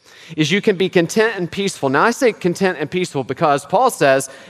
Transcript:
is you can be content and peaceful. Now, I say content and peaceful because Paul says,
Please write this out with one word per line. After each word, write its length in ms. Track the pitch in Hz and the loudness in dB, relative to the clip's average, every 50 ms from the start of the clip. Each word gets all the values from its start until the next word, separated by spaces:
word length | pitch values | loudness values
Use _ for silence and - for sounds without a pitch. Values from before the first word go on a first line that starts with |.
| _ - - - - - 160 | _ -20 -20 -20 -20 -8 -4
is 140 | 156 156 139 | -4 -2 0
you 100 | 185 202 | -2 0
can 160 | - 220 190 | 0 0 0
be 120 | 170 190 175 | 0 0 0
content 480 | - 180 170 160 - 220 220 233 208 | 2 0 0 2 0 0 0 0 -2
and 120 | 196 175 160 | -4 -8 -6
peaceful. 420 | - 202 196 185 - - 139 135 | -6 -4 -4 -4 -4 -4 -2 0
Now, 120 | 135 156 | 2 2
I 80 | 185 226 | 2 2
say 220 | 233 - 269 226 | 0 0 0 0
content 460 | - - - 180 170 - 196 185 165 131 | 0 0 -2 -4 -2 0 -2 -2 -2 -4
and 100 | 151 - | -6 -6
peaceful 320 | - 185 180 - - 139 | -4 -4 -4 -4 -4 -6
because 420 | 120 - 131 - 165 147 143 139 - | -6 -6 -4 0 2 2 2 0 -2
Paul 260 | - 180 214 262 247 | -2 0 0 2 0
says, 380 | - - 147 135 135 139 - - - - - - | 2 4 4 4 4 4 0 -4 -10 -20 -20 -20